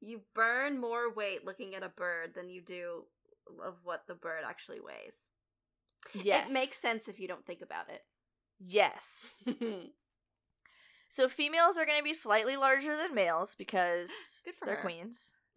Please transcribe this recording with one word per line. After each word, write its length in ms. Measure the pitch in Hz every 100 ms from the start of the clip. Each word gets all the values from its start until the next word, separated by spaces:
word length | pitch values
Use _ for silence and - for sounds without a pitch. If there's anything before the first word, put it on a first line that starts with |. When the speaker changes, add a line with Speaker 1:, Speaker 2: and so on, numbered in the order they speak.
Speaker 1:
You 240 | 208 226 202
burn 440 | - 226 240 277 277
more 280 | 240 233 240
weight 320 | 214 208 185
looking 300 | 190 190 202 190
at 60 |
a 40 | 185
bird 460 | - 180 170 165
than 140 | 175 180
you 120 | 180
do 440 | 175 180 175 170 - _ _ _ - 156
of 220 | 180 175
what 220 | 175 165 -
the 60 |
bird 280 | 175 175 160
actually 360 | 135 - - -
weighs. 480 | - 60 50 - - _ _ _ _ _ _ _ -
Speaker 2:
Yes. 360 | 202 190 - -
Speaker 1:
It 20 |
makes 200 | 269 269 -
sense 300 | - 226 220
if 140 | 196
you 80 | 185
don't 160 | 175 -
think 140 | 175
about 280 | 175 160 -
it. 140 | - - _ _ _ _ _
Speaker 2:
Yes. 720 | 185 202 180 - - - - - -
Speaker 1:
<laughs> 0 | - 233 196 - - _ _ _ _ _ _ _ _ - _ _
Speaker 2:
So 180 | - 262
females 480 | 262 294 330 339 339
are 80 |
gonna 180 | 294 294
be 120 | 294
slightly 420 | 311 226 214 220 269
larger 400 | 269 269 285 302
than 180 | 349
males 400 | 254 180 165 185 -
because 840 | 190 196 175 175 175 - - -
Speaker 1:
<gasps> 40 | -
Good 80 |
for 100 | 349
Speaker 2:
they're 120 | - 202
Speaker 1:
her. 40 |
Speaker 2:
queens. 520 | 185 165 196 240 - - _